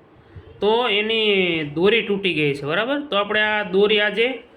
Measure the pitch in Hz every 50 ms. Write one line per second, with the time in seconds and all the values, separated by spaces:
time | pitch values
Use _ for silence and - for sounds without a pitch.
0 | - _ - - - - - - - - - - - 202 220 233 247 240 202 202
1 | 214 214 226 226 220 214 202 196 185 175 170 160 156 147 147 156 175 202 226 233
2 | 208 - 202 196 196 190 170 151 151 147 139 - - 139 156 185 220 247 285 285
3 | 285 - 190 202 208 202 208 214 214 214 214 214 208 180 180 190 202 208 220 208
4 | 208 208 190 196 226 254 269 - - - -